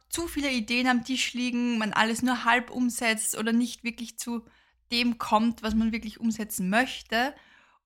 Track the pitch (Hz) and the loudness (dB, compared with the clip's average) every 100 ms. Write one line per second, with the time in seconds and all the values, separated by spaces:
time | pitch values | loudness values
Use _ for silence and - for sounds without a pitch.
0 | _ - 339 294 277 247 214 240 254 247 | _ -6 -4 -2 0 0 0 2 4 2
1 | 240 254 - 240 247 240 240 233 214 - | 0 -2 -2 -2 -2 0 0 0 0 2
2 | 220 226 247 247 233 240 247 254 247 226 | 0 2 0 0 2 2 2 -2 -2 0
3 | 233 220 - - 220 226 240 - 233 233 | 0 0 -2 -2 0 2 0 -4 -8 -8
4 | 233 - - 233 226 _ _ _ _ 240 | -10 -10 -8 -8 -10 _ _ _ _ 2
5 | 240 233 - 214 226 233 220 214 226 220 | 2 0 2 2 2 0 0 2 2 0
6 | 226 - 226 220 214 - 185 214 254 - | -6 -4 -2 -2 -4 -4 0 2 2 -2
7 | - 226 262 277 - _ _ _ | -4 -2 -2 -4 -16 _ _ _